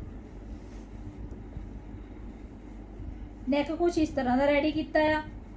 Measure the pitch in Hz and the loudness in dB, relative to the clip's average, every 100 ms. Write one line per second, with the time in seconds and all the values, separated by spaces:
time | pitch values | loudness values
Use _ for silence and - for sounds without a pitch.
0 | - - - - - - - - - - | -10 -12 -12 -14 -12 -12 -12 -14 -12 -12
1 | - - - - - - - - - - | -12 -10 -10 -10 -12 -10 -10 -10 -12 -12
2 | - - - - - - - - - - | -12 -12 -12 -12 -14 -14 -14 -14 -14 -12
3 | - - - - - 285 285 320 349 339 | -10 -10 -10 -6 2 2 2 4 4 6
4 | 311 - 247 254 285 285 302 302 - 311 | 4 4 4 6 8 6 6 2 2 6
5 | 302 311 311 - - | 6 4 0 -8 -12